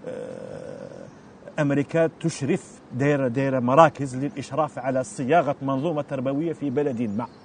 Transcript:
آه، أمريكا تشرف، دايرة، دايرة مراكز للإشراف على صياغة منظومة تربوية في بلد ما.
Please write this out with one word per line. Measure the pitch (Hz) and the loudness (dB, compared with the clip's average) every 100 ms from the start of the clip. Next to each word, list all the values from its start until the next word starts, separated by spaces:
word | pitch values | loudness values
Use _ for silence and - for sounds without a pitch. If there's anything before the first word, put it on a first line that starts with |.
| - | -10
آه، | 58 50 50 50 50 50 50 50 50 - - - - - - | -10 -10 -12 -12 -12 -12 -14 -14 -16 -18 -20 -20 -20 -10 0
أمريكا | 143 143 135 165 160 - | 2 2 2 2 2 0
تشرف، | 165 - 135 185 - - - | -4 -2 0 0 -2 -20 -10
دايرة، | 123 143 147 131 | 0 2 4 2
دايرة | 120 135 131 | 2 0 2
مراكز | 120 139 160 - 139 127 | 6 8 8 4 -8 -4
للإشراف | 143 - - 143 151 135 | -6 -6 -6 -4 -4 -4
على | 127 131 | -2 -2
صياغة | 127 - 127 170 143 135 | -4 -4 2 4 4 -2
منظومة | 135 135 160 151 | -2 -2 -2 -4
تربوية | 143 139 131 139 165 | -4 -4 -2 -2 -4
في | 151 143 | -4 -2
بلد | 123 147 117 | 0 0 -2
ما. | 117 101 120 - | -2 -2 -4 -6